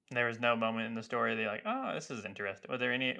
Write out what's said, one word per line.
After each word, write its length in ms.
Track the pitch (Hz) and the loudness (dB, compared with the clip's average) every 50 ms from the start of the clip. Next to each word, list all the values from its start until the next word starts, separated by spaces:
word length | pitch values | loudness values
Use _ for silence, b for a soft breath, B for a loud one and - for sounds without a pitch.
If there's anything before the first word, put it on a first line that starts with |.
| _ - | _ -2
There 160 | 127 120 120 | 2 2 2
was 140 | 117 113 120 | 2 2 4
no 160 | 123 120 117 | 4 4 6
moment 320 | 113 113 113 113 113 110 113 | 6 4 2 2 0 -2 -2
in 60 | 113 | -4
the 80 | 113 | -6
story 320 | 110 - 123 117 117 113 113 | -4 -2 0 2 2 2 2
that 60 | 113 | 0
you're 100 | 110 104 | 0 -2
like, 120 | 107 - - | -2 -2 -2
"Oh, 300 | 214 247 269 269 101 - | -2 -2 -2 -2 -2 -4
this 160 | 156 156 - | -4 -6 -6
is 160 | 135 110 101 | -8 -8 -8
interesting." 440 | 101 98 - 101 98 98 - - - | -8 -6 -6 -6 -6 -6 -6 -8 -6
Were 60 | 131 | -4
there 160 | 120 123 123 | -2 0 0
any, 240 | 123 127 131 127 - - | 2 2 2 0 0 0